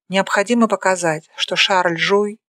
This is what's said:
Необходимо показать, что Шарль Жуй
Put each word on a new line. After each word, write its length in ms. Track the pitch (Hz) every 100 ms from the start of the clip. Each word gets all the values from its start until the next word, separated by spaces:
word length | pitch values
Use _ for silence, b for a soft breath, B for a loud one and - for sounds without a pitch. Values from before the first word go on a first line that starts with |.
| _
Необходимо 600 | 285 285 - 202 240 226
показать, 600 | 208 190 185 175 156 - -
что 180 | -
Шарль 440 | 175 - 190 180 165
Жуй 400 | 170 202 208 214